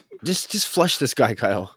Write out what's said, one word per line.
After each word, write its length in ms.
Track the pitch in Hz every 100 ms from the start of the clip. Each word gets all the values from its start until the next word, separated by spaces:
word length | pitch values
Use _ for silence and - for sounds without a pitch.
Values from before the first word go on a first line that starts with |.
| - 392
Just, 300 | - 185 -
just 160 | 214 -
flush 300 | - 175 -
this 160 | 135
guy, 200 | - 117
Kyle. 400 | 104 110 98 95